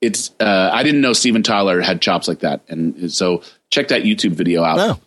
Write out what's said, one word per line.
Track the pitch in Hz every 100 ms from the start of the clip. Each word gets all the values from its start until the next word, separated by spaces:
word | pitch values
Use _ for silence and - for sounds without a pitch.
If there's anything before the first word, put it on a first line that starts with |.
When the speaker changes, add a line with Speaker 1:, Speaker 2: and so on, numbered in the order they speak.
Speaker 1:
it's, | 120 - - -
uh, | 107 95 92
I | 113
didn't | 147 147
know | 131
Steven | 110 127 113
Tyler | 110 101 98 90
had | 87 87
chops | - 87 -
like | 80
that. | 80 71 -
And | 82 82 85 87
so | - 92 87 - - -
check | 143 -
that | 127
YouTube | 214 214 98
video | 82 - 85
out. | 82 80
Speaker 2:
Oh, | 208 -